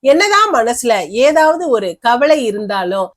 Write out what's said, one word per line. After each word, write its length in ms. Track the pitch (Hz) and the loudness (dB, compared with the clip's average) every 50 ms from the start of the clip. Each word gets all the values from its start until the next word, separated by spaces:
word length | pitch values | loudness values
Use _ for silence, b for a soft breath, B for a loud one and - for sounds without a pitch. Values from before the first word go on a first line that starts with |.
என்னதான் 520 | - 269 277 330 403 415 403 403 440 415 359 | 2 2 2 4 2 2 2 2 2 2 0
மனசுல 540 | 247 226 233 240 240 - 240 226 196 175 151 | 0 0 -2 -4 -4 -2 -2 -2 -2 -2 -4
ஏதாவது 600 | 190 226 254 294 302 320 311 311 320 339 359 320 | -2 0 2 2 2 2 2 2 2 0 -2 -2
ஒரு 300 | 247 220 196 185 170 - | -2 -2 -2 -4 -8 -4
கவலை 440 | - 233 240 247 285 294 311 311 254 | -2 -2 0 2 2 2 2 2 0
இருந்தாலும் 680 | 220 202 208 214 196 202 196 185 180 190 196 190 185 - | -2 -4 -6 -6 -6 -4 -4 -4 -4 -4 -4 -4 -6 -8